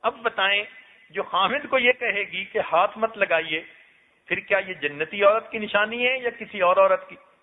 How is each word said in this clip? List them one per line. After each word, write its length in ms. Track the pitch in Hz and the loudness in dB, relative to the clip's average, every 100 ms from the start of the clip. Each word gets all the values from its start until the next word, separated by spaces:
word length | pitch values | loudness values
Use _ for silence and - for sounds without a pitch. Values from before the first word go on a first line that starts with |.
अब 180 | 226 240 | -2 -2
बताएं, 440 | 233 226 196 202 208 - - - - | -4 0 0 0 -2 -14 -20 -20 -12
जो 100 | 160 | -8
खाविंद 440 | - 180 190 262 285 | -2 0 2 0 0
को 120 | 262 | 2
ये 140 | 247 | 2
कहेगी 520 | - 233 202 190 180 | 0 -4 -4 -6 -8
कि 140 | 196 220 | -6 -4
हाथ 300 | - 165 202 220 | 0 2 2 0
मत 200 | 220 220 | -4 -2
लगाइए, 480 | 196 165 160 156 - - - _ _ _ - | 0 0 0 -6 -6 -20 -20 _ _ _ -6
फिर 120 | 180 | -6
क्या 180 | 196 202 | 0 0
ये 160 | 190 | 0
जन्नती 480 | 180 147 143 156 202 | -6 -6 -4 -6 4
औरत 260 | 202 220 220 | 4 4 -2
की 60 | 226 | -8
निशानी 440 | 208 208 214 233 | -2 0 0 0
है 180 | 247 262 | -2 0
या 80 | 240 | -4
किसी 300 | 233 214 208 | -8 -12 0
और 180 | 180 190 | 4 6
औरत 280 | 190 185 - | 6 4 -2
की? 60 | 180 _ _ | -20 _ _